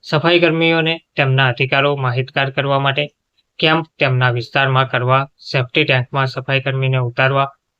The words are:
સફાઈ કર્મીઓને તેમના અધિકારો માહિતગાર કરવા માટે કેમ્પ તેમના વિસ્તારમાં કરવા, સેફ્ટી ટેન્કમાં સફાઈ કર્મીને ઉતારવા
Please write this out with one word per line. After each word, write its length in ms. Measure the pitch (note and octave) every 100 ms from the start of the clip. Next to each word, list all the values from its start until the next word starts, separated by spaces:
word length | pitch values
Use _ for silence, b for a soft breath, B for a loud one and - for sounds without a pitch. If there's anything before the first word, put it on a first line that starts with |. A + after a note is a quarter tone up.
સફાઈ 380 | - D#3 E3 F3
કર્મીઓને 600 | E3+ D#3+ E3 E3 D#3+ E3 _ -
તેમના 320 | C3+ C3 C3
અધિકારો 480 | B2 C3+ C#3 C#3+ C#3+
માહિતગાર 540 | C3 A#2+ C3 - C3+
કરવા 280 | C3+ C#3 C#3
માટે 300 | C#3 C3+ D3 _ _ _ _ _
કેમ્પ 280 | D#3+ D#3+ D#3 _
તેમના 320 | C#3 B2+ B2+
વિસ્તારમાં 600 | A#2+ A2+ C#3+ C3+ C3 B2+
કરવા, 380 | B2+ B2 C3 C#3 _
સેફ્ટી 460 | - C#3 B2+ -
ટેન્કમાં 420 | D3+ C3 B2 C#3+ C3+
સફાઈ 340 | C3+ C3 C3+
કર્મીને 380 | C3+ C3 C3 C3
ઉતારવા 500 | B2 A#2+ C3+ C#3 C#3 _ _